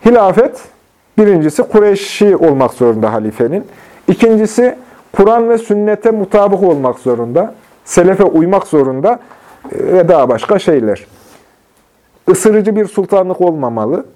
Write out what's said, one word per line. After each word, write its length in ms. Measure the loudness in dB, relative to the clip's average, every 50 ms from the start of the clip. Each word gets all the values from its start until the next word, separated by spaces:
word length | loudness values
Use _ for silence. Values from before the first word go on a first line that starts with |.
| 2
Hilafet, 560 | 4 4 4 2 2 2 2 0 0 -2 -10 -20 -20 _ _ _ _ _ _ _ _ _ 0
birincisi 460 | 2 2 2 2 0 -2 -2 -2 -6
Kureyşi 720 | 0 2 2 2 2 0 -2 -4 -10 -4 0 2 2 2
olmak 380 | 2 2 2 2 2 0 -2 -2
zorunda 400 | 0 0 0 0 0 -2 -2 -2
halifenin. 540 | -4 -6 -6 -4 -4 -4 -4 -4 -6 -8 -10 -20 -20 -20 -20 -20 -12 _ -4
İkincisi, 680 | 0 2 2 2 2 2 0 -2 0 0 0 0 -2 -4 -18 -20 -20 -20 _ _ 0
Kur'an 340 | 2 2 4 4 2 2 0
ve 80 | -2 -2
sünnete 540 | -2 -2 -2 -2 0 -2 -2 -2 -2 -2
mutabık 520 | -2 -2 -4 0 0 2 2 2 0 0 0
olmak 360 | 0 0 0 -2 -4 -6 -4
zorunda, 540 | -4 -4 -2 -2 -4 -4 -2 -2 -2 -4 -8 -18 _ _ _ _ _
selefe 380 | -2 0 2 2 2 2 2 0
uymak 440 | 2 2 0 0 2 0 -2 -2 0
zorunda, 520 | 0 0 0 0 -2 -2 -2 -2 -2 -2 -8 -20 -20 -20 _ -20 -20 _ _ -14
e, 220 | -10 -8 -4 0 0
ve 140 | 0 2 4
daha 220 | 2 2 2 0
başka 300 | 0 -4 -2 -2 -2 -2
şeyler. 460 | 0 0 0 0 0 -2 -4 -6 -8 _ _ _ _ _ -20 _ _ _ _ _ _ _ _ _ _ _ _ _ _ _ _ _ _ -2
Isırıcı 440 | -2 2 2 2 2 2 0 0 -2
bir 100 | -2 -4
sultanlık 560 | -4 -4 -6 -4 0 0 -2 0 -2 -2 -2
olmamalı. 640 | -2 -2 -2 -2 -6 -6 -4 -4 -4 -4 -4 -6 -6 -10 _